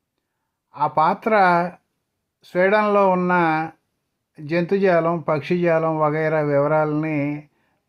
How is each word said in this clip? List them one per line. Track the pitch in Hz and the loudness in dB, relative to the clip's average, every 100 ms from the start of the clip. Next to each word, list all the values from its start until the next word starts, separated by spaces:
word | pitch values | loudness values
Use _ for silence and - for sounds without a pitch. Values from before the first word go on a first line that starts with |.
| _ _ _ _ _ _ _ | _ _ _ _ _ _ _
ఆ | - 147 | -6 -4
పాత్ర | 151 160 202 226 214 180 175 175 - _ _ _ _ _ _ | 0 0 0 0 2 4 2 -2 -8 _ _ _ _ _ _
స్వీడన్లో | - 175 190 214 208 202 196 | -8 0 2 2 2 2 2
ఉన్న | 180 180 180 165 156 160 - _ _ _ _ _ - | 2 0 0 0 -2 -6 -12 _ _ _ _ _ -18
జంతుజాలం, | 147 170 170 196 190 170 165 170 | -6 -4 -2 0 2 2 0 -2
పక్షిజాలం | 147 156 - 180 175 160 160 156 | -2 -4 -2 0 2 2 0 0
వగైరా | 151 156 156 156 | 0 0 -2 0
వివరాలని | 147 143 147 156 156 151 160 151 143 147 - _ _ _ | 0 0 2 0 0 -2 -2 -4 -4 -6 -12 _ _ _